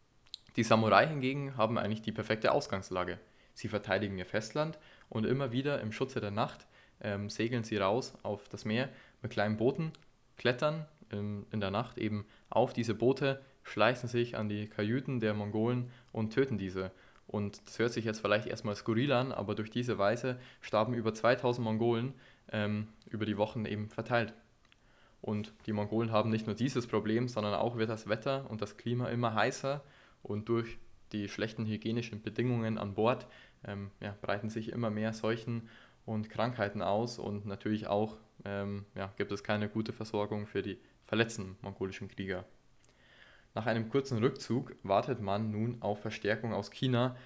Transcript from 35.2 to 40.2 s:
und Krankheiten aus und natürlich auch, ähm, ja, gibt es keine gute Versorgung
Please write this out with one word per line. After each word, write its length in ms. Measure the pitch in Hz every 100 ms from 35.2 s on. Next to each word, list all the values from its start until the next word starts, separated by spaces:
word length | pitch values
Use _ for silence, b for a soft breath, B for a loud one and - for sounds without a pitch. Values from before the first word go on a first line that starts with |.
| 110 120 123 117 113 B B B -
und 240 | 107 107
Krankheiten 520 | 107 117 123 101 104
aus 360 | 90 104 120 -
und 280 | 104 104 104
natürlich 420 | 98 110 107 -
auch, 300 | 101 110 110 - _ 101
ähm, 400 | 101 101 101 101 101
ja, 160 | 95 -
gibt 160 | 104
es 120 | 101
keine 260 | - 104 104
gute 240 | 113 107
Versorgung 540 | - 107 104